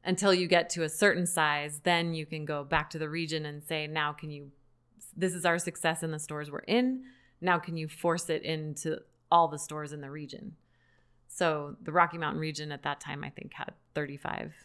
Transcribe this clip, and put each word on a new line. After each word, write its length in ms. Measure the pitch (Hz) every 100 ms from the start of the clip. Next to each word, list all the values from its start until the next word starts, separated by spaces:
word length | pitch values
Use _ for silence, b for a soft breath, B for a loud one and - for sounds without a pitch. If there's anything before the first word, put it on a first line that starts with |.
Until 300 | - 180 202
you 140 | 185 180
get 220 | 175 165
to 120 | -
a 60 | 160
certain 360 | - 208 180 175
size, 560 | - 151 147 147 147
then 300 | - 170 170
you 120 | 165 151
can 200 | 160 151
go 180 | 147
back 260 | 139 156 156
to 80 | 160
the 100 | 156
region 360 | 160 165 156 151
and 160 | 147
say, 220 | 143 160 151
"Now 260 | 156 147
can 160 | 147 156
you, 220 | 147 143 - _ _ _ _ - -
this 160 | 185
is 120 | 175 175
our 120 | 170
success 440 | 170 - 165 165
in 80 | 160
the 80 | 151
stores 300 | - 151 147
we're 80 | 143
in. 440 | - 240 254 262 B B B B
Now 160 | 175 175
can 160 | 165 165
you 120 | 156
force 420 | - 175 165 -
it 140 | 160
into 560 | - 160 156 147 160 151 - _ _
all 160 | 170 165
the 120 | 147
stores 320 | - 151 147
in 100 | 147
the 100 | 139
region?" 440 | 147 147 - - - _ _ _ _ _ _ _
So 480 | - 175 151 147 -
the 100 | -
Rocky 260 | 160 170 170
Mountain 220 | 156 151
region 320 | 156 151 151
at 120 | 139
that 160 | 147 143
time, 220 | - 143
I 60 | -
think, 240 | - -
had 200 | - - - _
thirty-five 600 | - 143 143 - - - 156